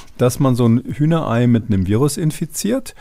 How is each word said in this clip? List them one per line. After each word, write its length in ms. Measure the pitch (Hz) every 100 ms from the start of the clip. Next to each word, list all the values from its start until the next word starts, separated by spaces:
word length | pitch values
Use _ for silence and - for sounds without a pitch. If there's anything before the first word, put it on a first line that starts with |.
| - -
dass 200 | 123 -
man 160 | 139
so 120 | 120 120
ein 100 | 120
Hühnerei 640 | - 110 151 165 - 117 123
mit 180 | 113 -
einem 180 | 98 92
Virus 320 | 107 147 -
infiziert, 760 | 156 - 165 - 196 262 - -